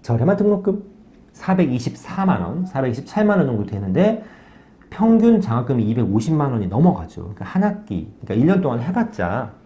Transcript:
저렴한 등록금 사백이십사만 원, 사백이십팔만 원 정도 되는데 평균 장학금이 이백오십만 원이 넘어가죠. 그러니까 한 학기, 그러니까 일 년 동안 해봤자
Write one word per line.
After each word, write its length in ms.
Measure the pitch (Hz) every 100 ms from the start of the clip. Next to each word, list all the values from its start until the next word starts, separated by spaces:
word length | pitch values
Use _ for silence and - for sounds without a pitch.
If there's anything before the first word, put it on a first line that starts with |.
저렴한 340 | - 117 135 196
등록금 460 | 208 202 196 208 - - - - -
사백이십사만 1080 | - - 190 160 123 135 - - - 190 -
원, 240 | 123 147 185
사백이십팔만 720 | 135 131 117 - - 214 202
원 80 | 139
정도 180 | 113
되는데 600 | 98 104 98 92 202 226 - - - - - - -
평균 500 | - 226 226 233 226
장학금이 440 | 180 117 120 127 107
이백오십만 600 | 113 101 104 135 156 139
원이 160 | 120 92
넘어가죠. 540 | 101 175 - - -
그러니까 240 | - 104
한 180 | 95 185
학기, 480 | 208 208 - 92 76 -
그러니까 140 | -
일 120 | 107 151
년 140 | 190
동안 200 | 160 117
해봤자 720 | 131 202 226 - 90 123 107 -